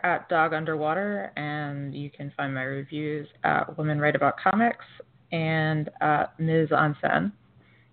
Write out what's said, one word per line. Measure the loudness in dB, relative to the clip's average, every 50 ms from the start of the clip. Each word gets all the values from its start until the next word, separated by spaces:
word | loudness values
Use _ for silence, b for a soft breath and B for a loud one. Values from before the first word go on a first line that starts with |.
| 0
at | 0 0 0 -2 0
Dog | 2 2 2 2 2
Underwater, | -2 -2 -2 -2 -2 0 0 0 0 -2 -2 -4 -6 -6 -8 -8
and | -8 -6 -6 -6 -6 -6 -6 -6 -6 -8 -8 -8
you | -8 -10 -10
can | -10 -10 -12 -10 -8
find | -6 -6 -4 -4
my | -4 -4
reviews | -4 -4 -6 -8 -8 -6 -6 -4 -4 -4 -6 -8 -10 -10 _ 0
at | 0 2 2 0 -2 -4 -4
Women | -2 0 0 2
Write | 2 2 2
About | 4 2 2 2 2
Comics | 0 2 2 4 4 2 0 -2 -8 -18 -20 -20 -20 _ _ _ _ _ -4
and | -2 0 0 2 2 2 2 2 0 -2 -4 -4 -2
at | 0 2 2 2 0 -2 -2 -2
Ms. | 0 2 4 4 4 4
Onsen. | 4 4 4 2 2 0 0 0 2 2 2 0 -4 -8 _ _ _ b b b b b b b